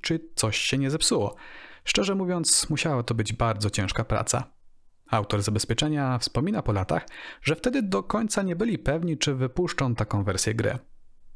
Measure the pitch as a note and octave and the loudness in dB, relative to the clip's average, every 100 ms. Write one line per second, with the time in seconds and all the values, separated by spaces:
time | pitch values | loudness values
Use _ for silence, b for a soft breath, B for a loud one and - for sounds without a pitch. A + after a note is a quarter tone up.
0 | - E3 - - A2 G#2 - C3 C3+ D#3 | -2 -2 -2 -2 0 0 0 2 0 2
1 | - F#3 G2+ - B B B B - - | 2 2 0 -4 B B B B 0 2
2 | G3 G3 F3+ F3 D#3+ - - D3+ E3 C3 | 2 2 0 0 2 2 2 0 2 0
3 | A#2+ A#2 G#2+ A2 A#2 G#2 G#2 - F#2 - | 0 0 0 0 0 2 0 0 -2 -2
4 | A#2 G#2 - - - - - - - _ | 0 0 0 0 -2 -14 -20 -20 -20 _
5 | - A2 G#2 G#2 G2+ G#2 - A2+ D3+ D3+ | -2 0 2 0 2 0 0 0 2 2
6 | C3 B2 - - F3 G#3+ - G2 F#2 E2 | 0 0 -2 -2 0 0 0 0 0 -2
7 | - B B B C#3 D#3+ B3+ C4+ G3+ G3 | -4 B B B -2 0 2 0 0 -2
8 | - G#3+ A3 - F#3+ E3+ A3+ E3+ - D#3 | 0 0 0 0 0 0 0 0 0 0
9 | E3+ D3+ - C3+ B2+ - F3+ - C3+ A#2 | 0 0 0 0 -2 0 -2 0 0 0
10 | G#2+ G#2 G2 F#2 - A2+ - B2+ - - | 0 0 0 0 0 0 0 -2 -8 -20
11 | - - - | -20 -20 -18